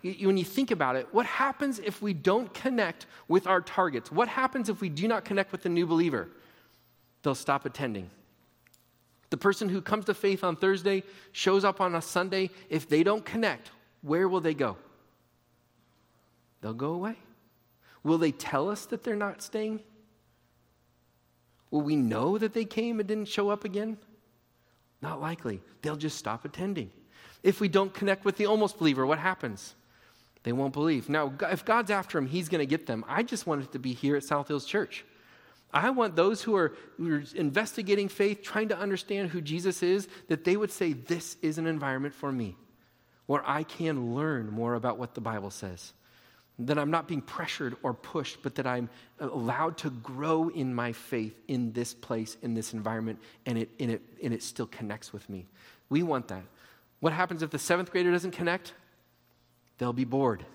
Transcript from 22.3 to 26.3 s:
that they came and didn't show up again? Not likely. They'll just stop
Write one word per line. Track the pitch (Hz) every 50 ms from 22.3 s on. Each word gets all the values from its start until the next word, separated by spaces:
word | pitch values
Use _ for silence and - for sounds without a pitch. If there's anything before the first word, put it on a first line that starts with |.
| 196 214
that | 220 214 220
they | 226 226
came | 208 - 226 226 233 233 214
and | 214 190
didn't | 214 214 208 202
show | - - 202 202
up | 208 208 -
again? | 214 185 202 214 220 220 208 - _ _ _ _ _ _ _ _ _ _ _ _ _ _ _ _ _ _ _
Not | - 147 165 135
likely. | 147 160 170 165 - 120 101 95 - - - _
They'll | - 151 151
just | 147 156 151 143
stop | - - 107